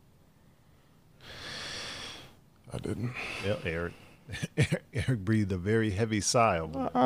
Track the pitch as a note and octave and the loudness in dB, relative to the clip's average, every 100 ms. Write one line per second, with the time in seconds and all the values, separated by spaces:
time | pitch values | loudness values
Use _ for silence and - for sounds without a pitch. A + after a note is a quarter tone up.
0 | - _ - - - - _ - _ - | -20 _ -20 -20 -20 -20 _ -20 _ -20
1 | - - - - - - - - - - | -20 -20 -18 -14 -12 -10 -8 -8 -10 -10
2 | - - - - - _ - - - - | -12 -12 -16 -20 -20 _ -10 -8 -6 -4
3 | B2 - - - G2 G#2+ F2+ E2 F2 - | -4 -4 -8 -4 -2 0 0 -2 -4 -6
4 | - - - - - - B2+ F#3 - A#2 | -20 -20 -12 -8 -6 2 2 2 -4 -4
5 | - B2 F#2 A2 G2+ F#2 F#2 A2+ A2 F#2+ | 0 0 2 2 2 0 2 2 2 2
6 | A2+ G#2+ - B2+ A2+ F2 D#2+ C4+ B3+ B3 | 2 2 2 6 6 4 0 -2 0 6